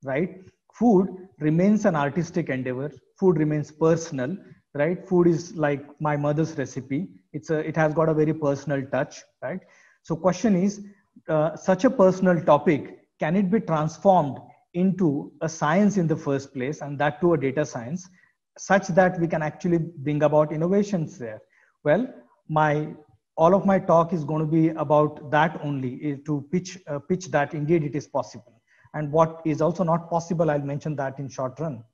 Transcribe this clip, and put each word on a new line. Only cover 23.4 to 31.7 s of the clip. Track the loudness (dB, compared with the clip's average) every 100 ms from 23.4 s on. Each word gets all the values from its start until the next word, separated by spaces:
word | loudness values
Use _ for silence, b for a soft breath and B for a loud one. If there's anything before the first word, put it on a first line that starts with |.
| 4
of | 4 4
my | 0
talk | 4 2 2
is | -2
gonna | -4 -2 0
be | 2 2
about | 0 0 2 2 -2 -2
that | 0 0 -2
only, | -6 -6 -6 -6
is | -8 -8 -6
to | -6 -2
pitch, | -4 -4 -16 -10
uh, | -12
pitch | -4 -6 -2
that | -2 -2
indeed | -4 0 2
it | 0 -6
is | -6
possible. | -6 -6 -12 -20 _ _ b b -8
And | -2
what | 2 2 2 -4
is | 0
also | 0 0
not | 0 0 -2
possible, | -6 -4 -2 0
I'll | 0
mention | -2 -6 -6 -6
that | -6 -8
in | -12
short | -8 -10 -6
run. | -10